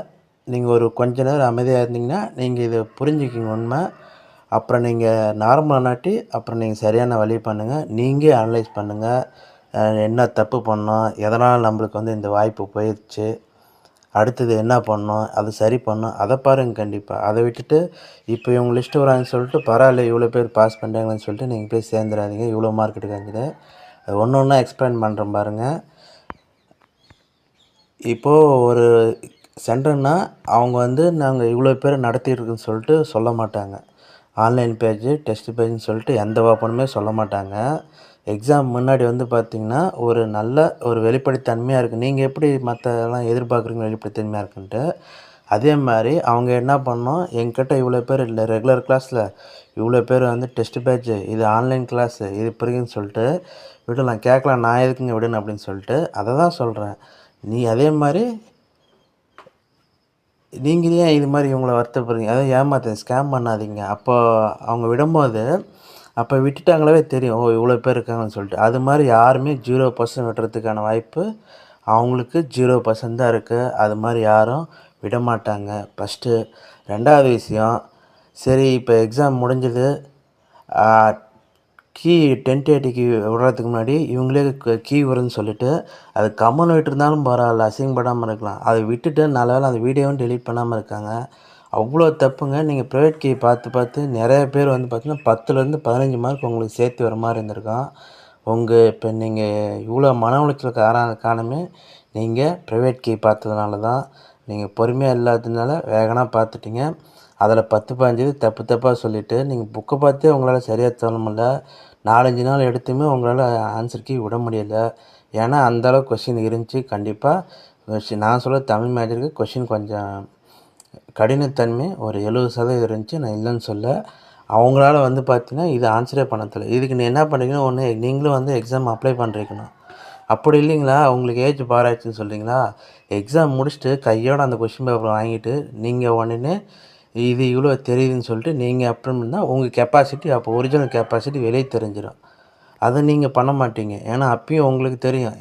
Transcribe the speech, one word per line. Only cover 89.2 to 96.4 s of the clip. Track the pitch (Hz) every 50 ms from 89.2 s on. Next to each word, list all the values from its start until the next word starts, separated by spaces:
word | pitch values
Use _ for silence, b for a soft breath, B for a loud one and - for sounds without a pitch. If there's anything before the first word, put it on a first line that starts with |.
| 151
நல்ல | 151 139 123 120 120
வேளை | 123 131 139
அந்த | 131 123 110
வீடியோவும் | 113 127 135 143 139 139 147 135
டெலீட் | 123 120 123 117 -
பண்ணாம | 120 117 120 120 117 113
இருக்காங்க. | 110 101 - 107 104 107 104 110 120 127 b b b b b b b b b -
அவ்வளோ | 107 110 123 143 165 170 160
தப்புங்க. | 156 - 139 135 135 - 151 135 135 151 156
நீங்க | 151 143 135 120
பிரைவேட் | - - 131 151 156 156
கீ | - - 135 127
பார்த்து | - 120 120 120 120 - 117
பார்த்து | - 123 123 120 - 143 147
நிறைய | 139 120 113 113 120 135 143 139
பேர் | 131 131 143 143
வந்து | 139 131 127 127
பார்த்தீங்கன்னா | 120 120 117 131 151 151 143 -
பத்துலேருந்து | - 113 - - - 139 135 131 139 156 151
பதினஞ்சு | - 117 120 127 135 135 127
மார்க் | 120 120 131 139 139